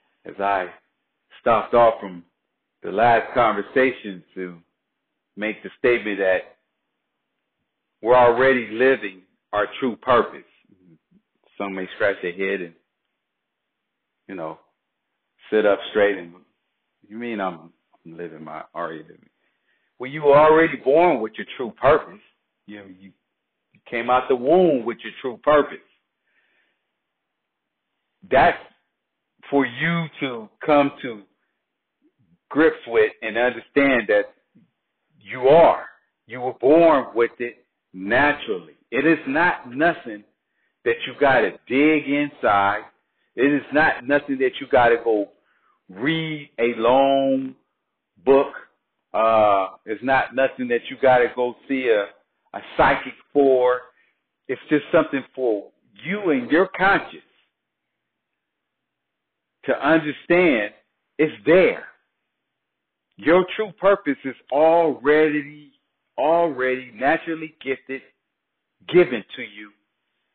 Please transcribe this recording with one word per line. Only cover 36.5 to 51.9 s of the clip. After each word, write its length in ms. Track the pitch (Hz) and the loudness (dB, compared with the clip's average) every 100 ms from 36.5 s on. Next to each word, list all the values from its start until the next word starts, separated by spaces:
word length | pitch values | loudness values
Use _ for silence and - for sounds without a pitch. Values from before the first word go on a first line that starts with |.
born 520 | - 127 165 165 143 117 | -2 4 6 6 4 0
with 180 | 110 117 - | -2 -2 -2
it 260 | 120 - _ _ _ | -10 -12 _ _ _
naturally. 840 | 92 98 120 147 139 - 95 80 _ - | -12 -4 0 0 -2 -6 -10 -10 _ -8
It 160 | 120 151 | -2 0
is 120 | 160 135 | 0 -2
not 440 | 147 175 - 127 | -2 -2 -4 -10
nothing 540 | 127 170 - 123 104 _ _ _ _ _ _ | -4 -2 -2 -12 -18 _ _ _ _ _ _
that 100 | 120 117 139 | -4 -4 -6
you 80 | 120 | -2
gotta 320 | 139 127 101 - - | 2 2 0 -6 -4
dig 400 | 131 151 156 135 | 0 2 2 -2
inside. 760 | 143 147 - 117 101 98 104 107 _ _ _ _ - | -4 -4 -4 0 2 0 -2 -10 _ _ _ _ -2
It 160 | 143 | 0
is 140 | 143 - | 0 -2
not 340 | 143 156 - 123 | 0 0 -2 -2
nothing 320 | 143 139 135 | -2 -2 -2
that 140 | 127 - | -2 -4
you 60 | 135 | 0
gotta 260 | 127 120 117 | 2 4 2
go 260 | 117 107 101 _ _ _ _ _ _ | 0 -2 -2 _ _ _ _ _ _
read 600 | 92 135 160 160 151 143 - | -8 -4 -4 -6 -10 -14 -6
a 200 | 120 113 | -4 -2
long 760 | 117 131 139 135 135 135 131 - _ _ _ _ _ _ | 2 2 2 2 0 -2 -6 -14 _ _ _ _ _ _
book. 280 | 90 135 - - - _ _ _ _ | 2 2 2 -8 -20 _ _ _ _
Uh, 640 | 104 113 110 107 98 95 - | 0 2 4 4 2 -2 -10
it's 180 | - 104 | -12 -8
not 320 | 127 131 - | -2 -2 -2
nothing 340 | 123 131 - 123 | -2 -2 -2 -4
that 120 | 120 - | -4 -6
you 60 | 135 | -2
gotta 280 | 131 123 117 | 2 4 2
go 200 | 127 123 - - | 0 -6 -6 -8
see 200 | 135 | -4
a 180 | 123 | 0